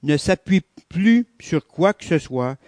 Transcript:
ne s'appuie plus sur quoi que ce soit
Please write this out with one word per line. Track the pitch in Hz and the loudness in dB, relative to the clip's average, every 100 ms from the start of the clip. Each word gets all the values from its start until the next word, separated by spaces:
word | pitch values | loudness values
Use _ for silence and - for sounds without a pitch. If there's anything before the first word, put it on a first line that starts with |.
ne | 143 147 | -2 -2
s'appuie | - 185 - 190 - - _ | 0 -2 0 0 -2 -20 _
plus | 170 208 233 233 _ | -2 2 2 0 _
sur | - 156 - | -6 -6 -4
quoi | - 190 | -2 -2
que | - - | -2 -2
ce | 160 | -4
soit | - 131 127 135 | -4 -6 -6 -8